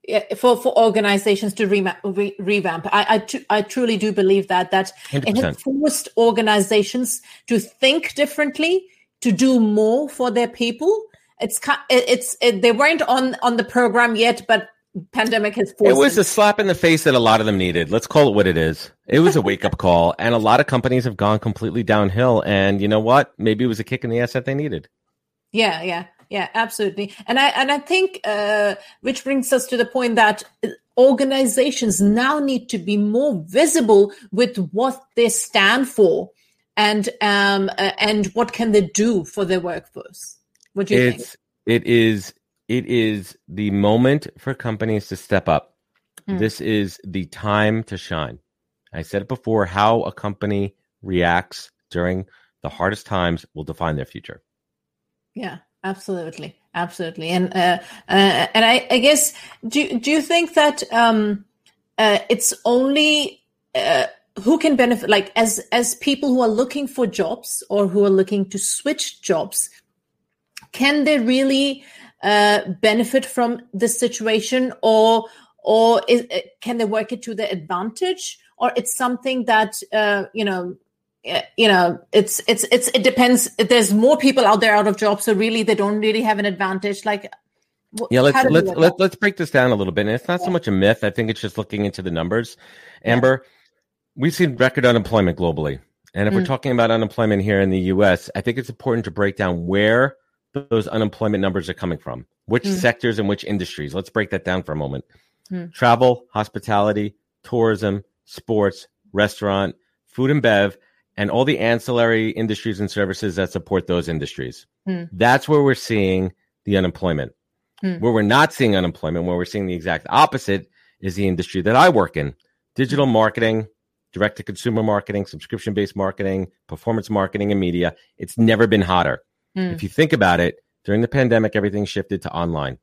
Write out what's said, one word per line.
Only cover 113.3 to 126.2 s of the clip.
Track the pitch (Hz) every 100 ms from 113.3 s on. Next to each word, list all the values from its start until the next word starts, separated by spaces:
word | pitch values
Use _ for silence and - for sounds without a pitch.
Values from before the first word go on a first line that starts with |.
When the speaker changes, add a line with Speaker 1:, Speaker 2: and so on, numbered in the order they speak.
| 87
Speaker 2:
that | 92
support | 95 - 95 85
those | 87 82
industries. | 80 71 - 64 - _ _ -
Speaker 1:
Mm. | 180 170
Speaker 2:
That's | 92 117 135 143
where | 151
we're | 139 127
seeing | - 110 95 92 92 _ _ _
the | - 98
unemployment. | 90 - 92 76 62 _ _ _ _ _
Speaker 1:
Mm. | 190 170
Speaker 2:
Where | 120
we're | 110
not | 104 131 156
seeing | - 120 95
unemployment, | 90 82 80 85 87
where | 87
we're | 90
seeing | 104 95
the |
exact | 90 85 78 -
opposite, | 117 156 135 - 98 - _ _ _
is | 95 90
the | 98
industry | 90 87 92
that | 90 123
I | 180
work | 127 85 80
in. | 71 - _ _ _
Digital | - 131 139 139
Speaker 1:
Mm. |
Speaker 2:
marketing, | 110 110 117 113 110 107 _ _ _ _
direct-to-consumer | 92 104 - - 95 123 110
marketing, | 110 101 - 101 98
subscription-based | 78 - 107 - 101 101 101
marketing, | 95 -